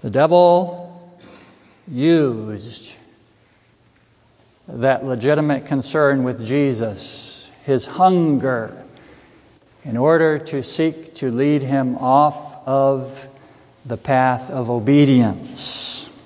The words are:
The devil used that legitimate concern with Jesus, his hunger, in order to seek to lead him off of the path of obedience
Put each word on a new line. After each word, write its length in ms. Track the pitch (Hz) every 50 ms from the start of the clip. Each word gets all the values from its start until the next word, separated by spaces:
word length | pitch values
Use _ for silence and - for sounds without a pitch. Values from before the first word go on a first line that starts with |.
The 80 | - 117
devil 880 | 101 127 143 160 170 175 175 175 175 175 180 175 - - - - - - - - - - - - - - - - - _ _ _ _ _ _ -
used 1080 | 151 123 135 160 170 165 151 135 120 110 107 107 110 101 98 117 113 - - - - - _ _ _ _ _ _ _ _ _ _ _ _ _ _ _ _ _ _ _ _ _ _ _ _ _ _ _ _ _ _ _ _ _ -
that 380 | - 120 117 135 131 120 -
legitimate 640 | 135 127 117 104 135 147 151 151 147 143 131 - -
concern 560 | - 135 127 - - 160 151 139 139 135 127
with 200 | 127 123 113 113
Jesus, 1080 | 110 127 143 143 139 127 107 113 110 104 95 - - - - - - - - - - - _ -
his 220 | - 139 127 -
hunger, 880 | - - - 185 185 190 180 170 160 147 131 123 135 127 120 113 107 - - - - - - - - - - - _ _ _ _ _ _ _ _ _ _ _ _
in 100 | 147 113
order 420 | 117 131 151 165 165 160 160 156 147
to 240 | 151 - - 139
seek 540 | 131 - - - 160 160 156 160 - - -
to 160 | - - 131
lead 320 | 117 117 135 143 151 147 131
him 320 | 127 139 139 131 127 123
off 640 | - 131 127 131 139 147 151 143 - - - - - - -
of 600 | 131 139 135 139 139 131 127 - - - - - - - - - - _ _ _ _ _ _
the 100 | 123 117
path 560 | - - - 135 127 127 127 127 120 - -
of 180 | - 131 123 113
obedience 1400 | 120 120 104 127 139 147 147 139 139 127 120 107 98 - - - - - - - - - - - - - - - - - -